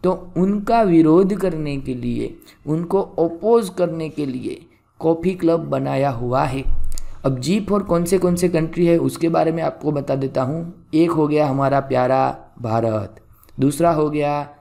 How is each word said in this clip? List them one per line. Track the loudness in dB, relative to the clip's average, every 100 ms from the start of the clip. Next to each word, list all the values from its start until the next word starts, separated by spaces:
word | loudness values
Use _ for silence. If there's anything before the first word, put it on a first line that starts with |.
तो | 0 -2 -6 -2
उनका | 0 0 0 2
विरोध | 4 6 6 6 4 0
करने | -2 -4 -6 -6
के | -6
लिए, | -6 -4 -4 -6 -10 -20 _ -4
उनको | -4 0 -2
अपोज | -2 -2 -2 0 2 2 2
करने | -2 -2 -2 -8
के | -6 -6
लिए | -6 -8 -10 -16 _ _ _
कॉफ़ी | -2 0 0 0
क्लब | 0 0
बनाया | -2 -4 -2 -2 -2
हुआ | -2 -2 -2
है। | -2 -2 2 2 4 0 -4 -4 -4
अब | -2
जी | 0 -2
फ़ोर | 0 -2
कौन | 0 0 2
से | 2
कौन | 2 2
से | 2
कंट्री | 0 -2 2 4
है | 4
उसके | 2 0 0
बारे | 2 2
में | 0
आपको | -4 -2 -4
बता | -4 -2 -4
देता | -2 -2
हूँ। | -2 -4 -8 -14 -2
एक | 2 2
हो | 2 2
गया | 2 2
हमारा | 2 2 0
प्यारा | 0 0 2 2 0 -4 -16 -10
भारत, | -2 0 0 -2 -6 -14 -20 -20 -18 -2
दूसरा | -2 2 2
हो | 2 0
गया | 0 -2 -2 -6 -14